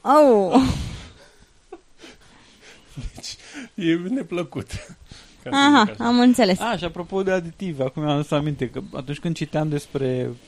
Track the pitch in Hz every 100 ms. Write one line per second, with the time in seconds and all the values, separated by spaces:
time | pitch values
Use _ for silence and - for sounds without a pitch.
0 | - 302 285 214 185 233 262 - - -
1 | - - - _ _ _ _ - _ _
2 | - - _ _ _ _ - - _ -
3 | - - - - - 294 247 - 165 165
4 | 185 262 175 175 170 139 - - - -
5 | - - - _ - 277 277 285 208 214
6 | 233 240 247 247 202 180 220 190 170 180
7 | 170 190 190 185 170 - 190 139 131 156
8 | 151 147 151 147 151 143 120 131 - 139
9 | 131 143 175 160 151 151 156 147 - 139
10 | 131 127 123 120